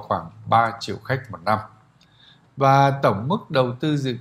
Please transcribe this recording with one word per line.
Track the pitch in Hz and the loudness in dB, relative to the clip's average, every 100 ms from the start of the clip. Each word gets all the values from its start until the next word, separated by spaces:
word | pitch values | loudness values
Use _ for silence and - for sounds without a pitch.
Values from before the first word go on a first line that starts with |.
| - | -4
khoảng | 95 82 - - | -6 -6 -16 0
ba | 113 117 - | 2 2 -4
triệu | - 92 - | -10 -10 -6
khách | 131 - | -6 -6
một | 82 90 | -8 -2
năm. | 104 - _ _ _ _ _ _ _ _ - | -2 -4 _ _ _ _ _ _ _ _ 0
Và | 139 139 139 | 4 6 4
tổng | 135 139 98 123 | 2 0 0 -2
mức | 220 - | -4 -2
đầu | 139 127 120 | 0 0 -2
tư | 156 147 | -2 -2
dự | 131 117 | -4 -8